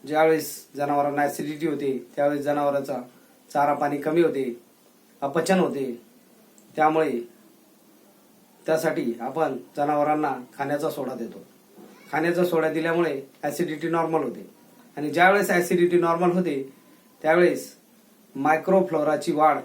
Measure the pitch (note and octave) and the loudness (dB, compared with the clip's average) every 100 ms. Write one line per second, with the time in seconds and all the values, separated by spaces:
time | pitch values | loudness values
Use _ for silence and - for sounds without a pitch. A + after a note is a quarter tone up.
0 | - D3+ D#3+ D#3+ C#3 - - C#3 C#3+ C#3+ | -2 2 4 4 -2 -12 -14 -6 0 0
1 | C#3+ C#3+ C#3+ C#3+ C#3+ D3+ D#3+ C#3+ C#3+ A#2+ | 0 0 -2 -2 -8 -4 -4 -2 -4 -6
2 | - - C#3+ D3 C#3+ D3 C#3+ C#3 C#3 B2+ | -8 -2 0 0 -2 0 0 -2 -4 -8
3 | B2 - _ _ _ D3 C#3+ C#3+ D3 C#3+ | -10 -20 _ _ _ 0 0 0 -2 -2
4 | D#3 E3 D#3+ C3+ A#2+ A#2 _ _ _ _ | 0 2 2 2 -4 -6 _ _ _ _
5 | _ _ C#3 D#3+ F#3 F#3+ D3+ C3 B2+ A#2 | _ _ -2 -2 2 2 2 -2 -6 -8
6 | - _ _ _ _ _ _ - D#3 D#3+ | -16 _ _ _ _ _ _ 0 2 2
7 | D3+ A#2+ A#2 - - _ _ _ _ _ | 0 -2 -8 -18 -20 _ _ _ _ _
8 | _ _ _ _ _ _ - D#3+ D#3+ - | _ _ _ _ _ _ -2 0 0 -2
9 | A#2+ A#2 A#2+ D3+ D3 B2+ - D3+ D3 D3 | -4 -4 -6 -2 -2 -4 -10 -4 0 2
10 | D3 D3+ D3 B2+ B2+ - C#3 D3 D#3 D3 | 2 0 -2 -4 -10 -8 -4 -2 -4 -4
11 | B2 B2 A2+ F#2 - _ _ - - - | -8 -8 -10 -12 -20 _ _ -20 -20 -20
12 | - D3 E3 E3+ F3 D#3+ D#3 D#3 E3 E3 | -6 -2 0 2 2 2 0 0 0 0
13 | E3 C3+ - _ D3+ C#3 F3 D3+ E3 E3+ | 0 -2 -10 _ -6 -4 -4 -4 -4 -2
14 | D#3+ D#3+ B2+ - F#2+ - - - - - | 0 -2 -2 -8 -16 -20 -20 -20 -16 -8
15 | D3 C#3+ F3+ G3+ F#3 F3+ E3 F3+ F3 F3 | -4 4 4 4 2 0 2 2 4 4
16 | E3+ E3+ F3+ F3+ E3+ C#3 C3+ - _ _ | 2 2 2 2 -2 -4 -8 -16 _ _
17 | _ _ D#3 F3 F3 - - - _ _ | _ _ 2 4 4 2 -8 -18 _ _
18 | _ _ _ C3+ D3 D#3 F#3 F#3+ - D#3 | _ _ _ -2 2 2 4 2 2 0
19 | D3 D3+ - D3+ D#3 C#3+ | 0 0 -2 2 4 2